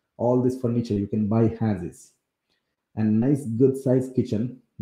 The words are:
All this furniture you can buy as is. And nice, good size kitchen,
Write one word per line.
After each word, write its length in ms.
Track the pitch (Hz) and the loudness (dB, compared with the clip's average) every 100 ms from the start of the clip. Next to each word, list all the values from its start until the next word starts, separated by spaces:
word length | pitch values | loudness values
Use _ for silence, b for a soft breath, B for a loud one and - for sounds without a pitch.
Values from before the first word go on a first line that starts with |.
| _ - | _ -4
All 240 | 117 127 | 0 2
this 180 | 123 127 | 0 -2
furniture 320 | 117 117 117 | -2 -2 -2
you 140 | 104 101 | -2 -2
can 200 | 107 104 | -2 0
buy 300 | 113 113 - | 2 2 0
as 200 | 110 95 | -2 -2
is. 300 | 87 - - _ _ _ _ _ _ _ _ - | -6 -14 -20 _ _ _ _ _ _ _ _ -2
And 240 | 110 107 | 0 2
nice, 240 | 123 143 113 | 2 0 0
good 300 | 113 135 131 | 2 2 2
size 360 | 131 127 127 - | 0 0 0 -2
kitchen, 460 | - 104 120 - _ - | -2 -2 -4 -8 _ -14